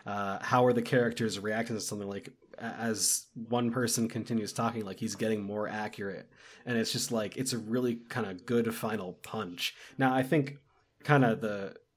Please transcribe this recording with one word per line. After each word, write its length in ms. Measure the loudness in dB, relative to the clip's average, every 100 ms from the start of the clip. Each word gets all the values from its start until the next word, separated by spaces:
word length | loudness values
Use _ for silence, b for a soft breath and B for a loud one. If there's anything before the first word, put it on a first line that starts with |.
| -6
uh, 320 | -4 -2 -4
how 220 | 2 6 6
are 80 |
the 80 | 4
characters 580 | 4 2 2 0 -2 -2
reacting 360 | -2 -2 -2 -4
to 60 |
something. 260 | -4 -6 -6
Like, 220 | -8 -10 -20 -20 -10
a-, 40 | -10 -4
as 480 | -2 0 2 0 -4
one 380 | -14 -2 2 2
person 360 | 2 2 2 0
continues 460 | -2 -2 -2 -2
talking, 320 | -2 -2 -2 -6
like, 140 | -6
he's 160 | -6 -2
getting 260 | 0 0
more 240 | -2 -4 -4
accurate. 640 | -4 -6 -6 -8 -8 -14 b b b -2
And 120 | 0
it's 140 | 0
just, 200 | -2 0
like, 260 | -2 -2 -4
it's 160 | -2
a 40 | -2
really 420 | 0 2 2 0 -4
kinda 240 | -4 -4 -6 0
good 280 | 2 2
final 400 | -2 -2 -2 -6 -10
punch. 520 | -8 -6 -6 -4 -6 b b 2
Now, 160 | 4
I 100 | 4
think 340 | 4 2 2 -6 _ _ _ _
kinda 320 | 4 6 6 4
the 400 | -2 -4 -6 -10 _